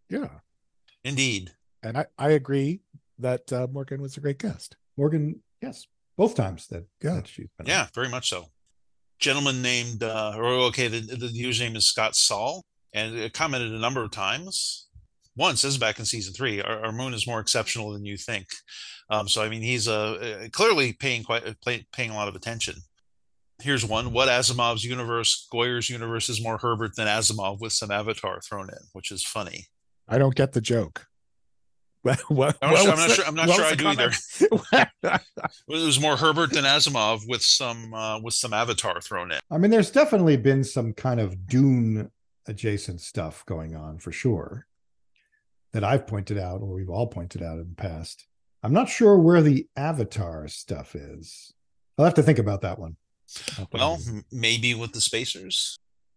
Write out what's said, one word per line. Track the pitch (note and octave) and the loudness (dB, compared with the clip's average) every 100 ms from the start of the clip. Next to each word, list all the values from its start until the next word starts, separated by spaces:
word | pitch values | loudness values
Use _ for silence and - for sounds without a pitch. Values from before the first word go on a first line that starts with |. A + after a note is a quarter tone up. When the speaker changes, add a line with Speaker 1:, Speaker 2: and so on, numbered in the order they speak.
| - | -8
Speaker 1:
Yeah. | A#3+ C4+ - _ _ _ _ _ _ | -8 -8 -12 _ _ _ _ _ _
Speaker 2:
Indeed. | C3 C#3 C3+ G2+ F2+ _ _ _ | -6 0 0 0 -6 _ _ _
Speaker 1:
And | A2 B2+ | -8 -6
I, | - - | -6 -2
I | C#3+ | 2
agree | D3+ C3+ C#3 C#3 F#3 _ - _ - | 2 4 0 0 -2 _ -20 _ -6
that, | B2+ B2+ - | -4 -4 -4
uh, | B2+ B2+ | -4 -4
Morgan | C#3 C3+ C#3 | -6 -8 -10
was | C3+ C#3 | -10 -6
a | |
great | D3 C#3 | -6 -4
guest. | G#3+ - - _ _ - | -6 -8 -14 _ _ -2
Speaker 3:
Morgan, | D3 D#3+ D3+ - _ - | 0 2 -2 -6 _ -16
yes, | - - - _ _ - | -14 -14 -20 _ _ 0
both | G#3+ A3 | 2 2
times | G2 E2 - | -2 -4 -12
that, | F2 F#2 _ | -14 -14 _
Speaker 1:
Yeah. | D3 E3+ | -4 -4
Speaker 3:
that | - | -8
she's | - - - | -14 -18 -10
been | - | -2
on. | |
Speaker 2:
Yeah, | F3+ A2 | 0 -2
very | A#2 B2+ | -4 -4
much | B2 - | -4 -6
so. | F2+ F2+ _ _ _ _ _ _ - | -6 -10 _ _ _ _ _ _ -4
Gentleman | C#3+ C#3+ C#3 B2+ | 0 2 0 0
named, | B2 B2 A#2+ A2 | 0 -2 -2 -6
uh, | A#2 A2 G#2+ G#2+ | -4 -4 -4 -2
or, | A#2 | 0
okay, | B2+ B2 B2 A#2+ | 2 2 2 -2
the, | A#2 | -2
the | A2 B2+ A#2+ | -8 -10 -8
username | A#2 B2 A2+ A#2+ A2+ | -6 -4 -2 -4 0
is | G2 | 0
Scott | - A2 - | 2 0 2
Saul, | - G#2 A#2+ F3+ - _ _ | 0 0 -4 -6 -12 _ _
and | G#2+ A2 A#2 | -6 -6 -6
it | A2 | -6
commented | - D#3+ B2+ A#2 | -4 -4 -2 -6
a | A2 | -4
number | A#2 C3 | -4 -2
of | G#2+ | -6
times. | A2 G2 C3 F#3+ - - - - - _ _ _ A#2+ | -6 -4 -4 -6 -6 -6 -8 -14 -20 _ _ _ 0
Once, | F3 B2+ | 0 2
this | C#3 | 0
is | C3+ | 0
back | A2+ G#2+ | 0 -2
in | G#2+ | -4
season | A#2 F#2+ | -6 -8
three, | F#2+ C3 G2+ | -6 -4 -4
"Our, | G2 G#2+ A2 | -4 -4 -6
our | |
moon | A2+ B2+ | -6 -6
is | A2+ A#2 | -4 -4
more | A2+ | -4
exceptional | - B2+ A2 A#2 G#2+ | 0 0 0 -4 -6
than | G#2 G2+ | -8 -10
you | G2+ | -12
think." | - G#2 F#2 - - - - - - | -8 -8 -8 -18 -16 -18 -16 -16 -4
Um, | G#2+ G2 | -2 0
so, | A2+ | 0
I | G#2+ | -2
mean, | A2 | -2
he's, | A2+ B2 A2+ | -2 -2 0
uh, | G#2+ G#2+ | 0 -2
uh, | F#2 A#2 G2+ A2 | -4 -8 -10 -6
clearly | - A3 E3+ B2+ | 2 4 4 2
paying | - C#3 A#2+ | 0 -2 -2
quite, | A2 A#2 G#2 | -2 -4 -4
uh, | A2 | -8
play, | B2 A#2+ - | -6 -6 -8
paying | - A#2 | -8 -6
a | G#2+ | -4
lot | G#2 | -6
of | F#2+ | -6
attention. | A#2 A#2 - E2+ - _ _ _ _ _ _ _ | -8 -6 -6 -8 -16 _ _ _ _ _ _ _
Here's | C3 C3+ G#2 | -2 0 0
one. | A2 B2 | -2 0
"What | A#2 C3 | 2 4
Asimov's | B2 B2+ B2 A#2+ A2+ A#2+ | 4 2 2 0 0 -4
universe, | B2+ A#2 A#2 A2 - - | -6 -4 -2 0 -2 -2
Goyer's | A#2 B2 B2 A2+ | 0 0 0 -4
universe, | A#2+ A#2 A2+ - | -6 -6 -4 -4
is | A2 | -4
more | A2+ A2 | -4 -2
Herbert | A#2+ A2 A2 - | 0 -2 -2 -2
than | G#2+ | 0
Asimov | A2 G#2+ G#2+ F#2+ G2+ | 2 2 0 -4 -6
with | A2 | -4
some | - G#2 | -4 -2
Avatar | G2+ G#2+ A2 G2+ F#2 | -4 -2 -4 -4 -6
thrown | - G2+ F#2+ | -10 -12 -12
in," | - - | -16 -18
which | F#2 - | -14 -10
is | F#2+ | -6
funny. | - A2 F#2+ - - _ _ _ - | -6 -6 -8 -10 -18 _ _ _ -2
Speaker 1:
I | A#2+ | 2
don't | C3+ | 4
get | C3+ C3+ | 4 2
the | B2 | 0
joke. | A2 A#2 G2 - - | 0 -2 -2 -8 -18
<laughs> | _ _ _ _ _ _ _ _ _ | _ _ _ _ _ _ _ _ _
What, | B2+ C3 - | 0 0 0
what, | D3 C#3+ - | 2 2 2
Speaker 2:
I'm | C#3 | 4
not | |
Speaker 1:
what | E3 | 6
Speaker 2:
sure, | G3+ | 6
Speaker 1:
was | |
Speaker 2:
I'm | D#3 | 6
not | E3 | 6
Speaker 1:
the, | |
Speaker 2:
sure, | - D#3 | 4 2
I'm | D#3 | 2
not | E3 | 4
Speaker 1:
what | F#3+ | 6
Speaker 2:
sure | D#3 | 4
Speaker 1:
was | |
Speaker 2:
I | D#3 | 2
Speaker 1:
the | |
Speaker 2:
do | D3+ | 2
either. | B2+ A#2+ - - - G#4+ - - C4 - _ | 2 0 0 -4 2 2 2 2 4 2 _
Speaker 1:
comment? | - F#3 - | -2 -2 -4
<laughs> | - - - - | -10 -10 -10 -8
Speaker 2:
It | D#3+ D3+ | 0 2
was | C3+ | 4
more | D3+ C3+ | 4 4
Herbert | D#3 D#3 D#3 | 4 4 2
than | D3 | 2
Asimov | C#3 D3 D3+ B2+ G#2+ A2 A2+ | 4 4 4 2 2 0 -2
with | A#2+ | 0
some, | - - B2+ A#2 A2+ | 4 4 2 -8 -10
uh, | A2 A2 A2 | -6 -4 -4
with | A2+ | -2
some | - A#2+ | -2 0
Avatar | A2 A#2 G#2+ G2+ E2+ | 0 0 0 -2 -4
thrown | - F#2 F2 | -6 -6 -4
in. | D2+ - | -6 -4
Speaker 3:
I | D#3 | 2
mean, | G3+ | 6
there's | A3+ - | 6 4
definitely | C4+ D4+ G#3 E3 C#3 | 4 4 6 6 6
been | C3+ C3+ | 4 4
some | C3 C3 A2+ | 2 -2 -4
kind | - C3 A#2+ | -2 -2 0
of | G2+ F#2 F#2 | -2 -4 0
Dune | B2 C#3 B2 A2+ G#2+ G2+ _ _ _ - | 4 6 6 2 0 -4 _ _ _ -14
adjacent | G#2 A2+ G2+ - F2 | -6 -4 -4 -6 -12
stuff | - - D#2+ - - | -10 -8 -8 -8 -8
going | E2 D#2+ D#2+ | -8 -8 -10
on | D#2 D#2+ | -12 -12
for | F2 | -12
sure | - B2+ F#2+ - B2 - _ _ _ _ _ _ _ _ _ _ | -4 -2 0 -4 -12 -18 _ _ _ _ _ _ _ _ _ _
that | A2+ | -2
I've | G2+ C3+ - | 2 2 0
pointed | G#2 F#2 G2+ | -6 -4 -4
out, | F2+ F#2+ | -4 -6
or | G#2 | -6
we've | F#2 F#2 | -6 -6
all | F#2+ A#2 | -4 -4
pointed | F#2 F2 - | -4 -10 -8
out | E2 D#2+ | -8 -8
in | E2+ | -10
the | E2 | -10
past. | F#2 D#2+ E2+ - _ _ _ _ | -8 -8 -12 -16 _ _ _ _
I'm | A2 | 2
not | F3 C4 | 2 2
sure | - G#3+ G3 | 6 8 10
where | E3 F3 | 10 10
the | D3+ C3 - - | 8 6 2 -4
Avatar | D3+ D3+ G#2+ G#2 E2+ D#2 D2 | -4 -2 -4 -4 -6 -6 -12
stuff | - - D#2+ - D2+ | -14 -10 -10 -10 -14
is. | C#2+ D2+ D#2 - - _ _ _ _ - | -14 -18 -18 -20 -20 _ _ _ _ 4
I'll | E3 | 4
have | |
to | D#3 | 6
think | B2+ C#3+ | 6 6
about | G#2 G2 | 2 0
that | F#2 F#2 | -4 -6
one. | E2 D#2+ _ _ _ - - | -10 -14 _ _ _ -12 -10
I'll | - | -10
have | F#2 | -6
to | A2+ | 0
Speaker 2:
Well, | C#3+ E3+ | 0 0
Speaker 3:
think. | A#2+ G#2 | -6 -10
Speaker 2:
m-, | - | -10
maybe | B2+ A2+ A#2 A#2+ | 0 2 4 2
with | A#2 A#2 | 0 -4
the | A#2 | -2
Spacers. | - A2+ B2+ G2 F#2+ - - - _ _ _ | -2 0 -4 -8 -6 -4 -4 -6 _ _ _